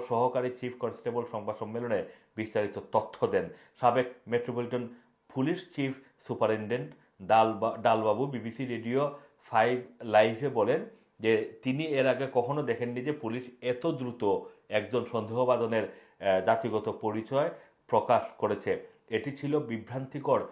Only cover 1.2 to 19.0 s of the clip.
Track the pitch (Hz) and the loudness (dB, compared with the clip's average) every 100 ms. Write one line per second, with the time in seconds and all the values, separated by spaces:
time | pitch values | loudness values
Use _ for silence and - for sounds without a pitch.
1.2 | 113 110 104 - 107 117 120 98 80 - | -4 -6 -6 -6 -6 -6 -2 -2 -2 -12
2.2 | _ 110 107 107 101 104 - 110 - - | _ -8 -4 -2 -2 -4 0 0 0 -2
3.2 | 107 98 87 - - - 120 127 120 - | 0 2 -2 -10 -20 0 2 4 0 -6
4.2 | 110 120 123 120 117 123 117 - _ _ | -2 -2 -2 -6 -4 -4 -6 -14 _ _
5.2 | _ 131 147 175 - - 135 135 - _ | _ -2 -2 -2 -6 -6 -6 -6 -16 _
6.2 | - 120 110 107 107 123 151 - _ - | -8 0 0 0 -2 -4 -6 -16 _ -8
7.2 | 95 110 110 101 110 113 117 113 110 104 | 4 6 6 2 -2 2 2 4 2 2
8.2 | 143 123 113 117 127 113 113 131 143 143 | -2 -4 -8 -8 -6 -6 -2 0 0 -4
9.2 | - _ - 113 120 127 - - 113 107 | -18 _ 0 4 4 2 -4 -12 2 6
10.2 | 113 113 139 113 104 165 214 - _ - | 6 4 0 2 2 2 -2 -16 _ -2
11.2 | 110 110 - - 131 135 160 139 131 120 | 2 4 2 -6 -4 -2 0 2 2 2
12.2 | 131 127 123 147 123 113 120 120 147 147 | 0 0 0 0 -2 -2 -4 -4 -4 -4
13.2 | 113 123 123 - 123 123 165 135 123 117 | -4 -6 -8 -6 -4 -2 -2 -2 -4 -2
14.2 | 101 95 - - - 107 101 120 113 113 | 0 0 -2 -18 -4 -2 0 -2 -2 -4
15.2 | 107 117 127 117 113 113 98 - - - | -2 0 2 2 2 0 -2 -6 -20 -4
16.2 | 95 95 95 113 117 107 - 131 107 110 | 2 4 4 2 2 -2 -2 -4 -4 -4
17.2 | 110 139 165 - - _ - 110 - 110 | -2 0 0 -4 -18 _ -2 0 4 2
18.2 | - - 107 101 - - - _ | 2 -4 -2 -2 -2 -4 -6 _